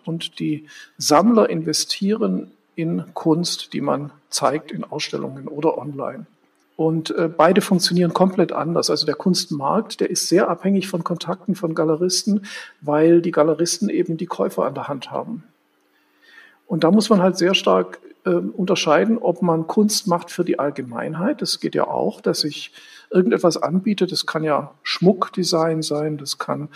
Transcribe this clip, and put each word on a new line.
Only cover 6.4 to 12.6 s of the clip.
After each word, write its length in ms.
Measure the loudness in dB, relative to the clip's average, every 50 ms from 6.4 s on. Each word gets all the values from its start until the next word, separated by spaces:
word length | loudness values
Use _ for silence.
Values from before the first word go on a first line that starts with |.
| _ _ _ _ _ _ _
Und, 340 | -2 0 0 0 0 -2 -4
äh, 160 | -2 -2 -2
beide 340 | 0 2 4 4 6 6 4
funktionieren 520 | 2 2 0 0 2 2 2 2 2 2 2
komplett 380 | 2 2 2 4 2 0 0 0
anders. 360 | -4 -4 -2 0 0 0 0
Also 160 | 0 -2 -2
der 80 | -4 -4
Kunstmarkt, 840 | -2 0 0 0 0 -2 -6 -6 -4 -2 0 0 0 -2 -4 -4 -4
der 100 | -4 -2
ist 200 | -2 -4 -2 2
sehr 200 | 2 2 2 2
abhängig 380 | -2 -2 0 0 0 0 0
von 160 | -2 -4 -4 -4
Kontakten 500 | -4 -6 -6 -6 -8 -8 -6 -4 -4 -4
von 220 | -2 -2 -4 0
Galeristen, 720 | 0 2 2 2 2 0 0 0 -2 0 0 0 0 -2 -6 -14 -14